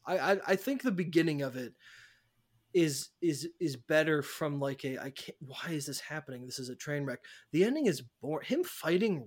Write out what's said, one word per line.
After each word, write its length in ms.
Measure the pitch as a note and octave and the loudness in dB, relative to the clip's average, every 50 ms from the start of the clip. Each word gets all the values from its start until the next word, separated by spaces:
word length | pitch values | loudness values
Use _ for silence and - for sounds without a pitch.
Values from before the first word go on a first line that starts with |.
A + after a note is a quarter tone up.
| - | -4
I, 120 | - F3+ F3+ | -2 0 2
I, 180 | C3 F3 G3 F#3+ - - | 4 4 4 2 4 2
I 80 | G3 | 0
think 260 | F#3+ - C4+ C#4 B3+ - | 2 2 0 -2 0 0
the 80 | B3+ | 0
beginning 520 | G3 F3 F3+ F#3 D#3 E3 D#3+ E3 D3+ C#3+ C#3 | 0 0 0 4 4 6 6 6 4 0 -2
of 140 | C3 B2 | -2 -4
it 180 | B2+ B2 A#2 - _ - - - - - - _ _ _ _ _ _ _ _ _ _ _ _ - | -6 -8 -8 -12 _ -20 -20 -20 -20 -20 -20 _ _ _ _ _ _ _ _ _ _ _ _ 2
is, 340 | F3+ E3 D#3 C#3 C3+ - - _ _ F3 | 4 4 4 2 -2 -6 -10 _ _ 0
is, 260 | E3+ D3 C3+ D#3+ E3+ - - | 0 0 0 -4 -8 -6 -4
is 160 | F3+ D3+ C3 | -2 -2 -2
better 460 | A#2+ - - D#3+ D#3 D#3 D#3+ D#3 D3 C3+ | -4 -2 2 4 4 4 4 2 2 0
from, 380 | - - - E3 D3 C#3+ C#3+ | -2 -6 -4 -4 -2 -2 -2
like, 240 | C#3 C#3 C3+ - - | -2 -2 -4 -4 -6
a, 140 | C3+ C3 - | -6 -6 -6
I 120 | - C3+ | -8 -10
can't, 260 | C#3 - - - - _ | -10 -12 -14 -14 -14 _
why 300 | D3+ C3 C3+ - - F3 | -16 -14 -12 -10 -6 -4
is 160 | E3 D3 C#3 | -4 -4 -4
this 140 | D3 C3+ - | -6 -8 -8
happening? 440 | - - D3 D#3 D3 - C3 B2 B2+ | -8 -8 -8 -8 -8 -10 -12 -12 -12
This 140 | B2+ C3 - | -10 -10 -10
is 100 | B2+ B2 | -8 -10
a 60 | B2 | -10
train 280 | - - D3+ D3 C#3+ C#3+ | -8 -6 -4 -4 -2 -2
wreck. 160 | C3+ A#2+ - - - - - - _ - | -4 -6 -8 -10 -18 -20 -20 -10 _ 2
The 120 | D#3 F#3+ | 4 4
ending 220 | A#3 C#4 D#4+ D4 | 4 4 4 2
is 160 | G#3+ D3+ B2+ B2+ - _ _ | 2 2 2 -4 -12 _ _
bor-, 220 | - C#3 D#3 D3+ - | -6 -4 -4 -4 -2
him 220 | - B3+ E4 F4+ | -2 0 0 0
fighting 640 | - - - - D#3+ E3+ F#3 A3 A3 F#3 C#3+ A#2 | -2 -6 -4 0 2 2 4 4 2 0 -2 -4